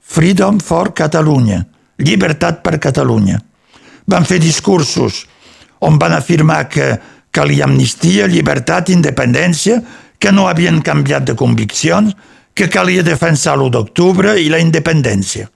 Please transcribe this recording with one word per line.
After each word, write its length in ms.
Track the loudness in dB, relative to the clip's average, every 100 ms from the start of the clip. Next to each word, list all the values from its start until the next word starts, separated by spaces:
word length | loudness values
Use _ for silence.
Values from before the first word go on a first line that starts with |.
«Freedom 580 | _ 0 2 2 2 0
for 360 | 0 -2 -2
Catalunya», 680 | -2 -2 0 2 2 2 0 -4 _ _ _
«Llibertat 640 | -2 0 0 0 -2 -2
per 140 | -4 -2
Catalunya». 580 | -2 -2 0 0 0 -2 -6 _ _ -20 -20 -14 -2
Van 160 | 0
fer 140 | 2 2
discursos 840 | 0 0 0 0 0 -2 -4 -4 -16 _ -20 -20 -20 _
on 140 | 0 2
van 180 | 2 0
afirmar 480 | 0 0 2 0 -2
que 220 | -2 -2 -4 -8 -20 _
calia 360 | -4 0 0 2
amnistia, 580 | 0 0 -2 0 0 2
llibertat, 640 | 0 0 -2 -2 -2 0
independència, 920 | 2 2 0 0 0 0 0 0 -2 -2 -18 -20 _
que 140 | 0
no 160 | 2 2
havien 320 | 0 0 0
canviat 460 | 0 -2 0 -2 -2
de 80 | -2
conviccions, 760 | 0 0 -2 -4 -2 0 0 -2 _ -20 _
que 120 | -4 -2
calia 380 | 0 0 2 0
defensar 480 | 0 0 0 0
l'u 140 | 0 0
d'octubre 640 | 0 -2 0 2 4 2 2
i 80 | 0
la 80 | 0
independència. 880 | 2 0 0 0 0 -2 -4 -6 -10